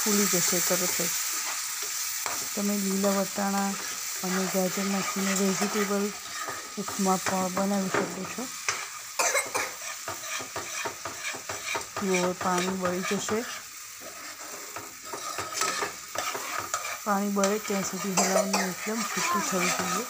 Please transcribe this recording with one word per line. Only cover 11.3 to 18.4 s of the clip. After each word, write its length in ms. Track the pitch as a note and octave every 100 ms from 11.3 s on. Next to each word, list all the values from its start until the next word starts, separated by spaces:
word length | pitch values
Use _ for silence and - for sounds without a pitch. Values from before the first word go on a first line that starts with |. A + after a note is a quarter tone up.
| - - - - - - - G#3
જુઓ, 280 | F#3 F3+
પાણી 340 | F3+ F#3+ F3+ F#3
બળી 340 | F#3+ F3+ F3+
જશે, 440 | F#3 G3+ - G#3+ A#3+ - - - - - - - - - - - - - - - - C6+ C6+ - - - - - - - - - - - - - - - - - -
પાણી 240 | G3 G3+
બળે 300 | G3+ G3 G#3+
ત્યાં 240 | - G3+
સુધી 300 | F3+ F#3 G3
હલાવવાનું 560 | F#3 F#3+ F#3+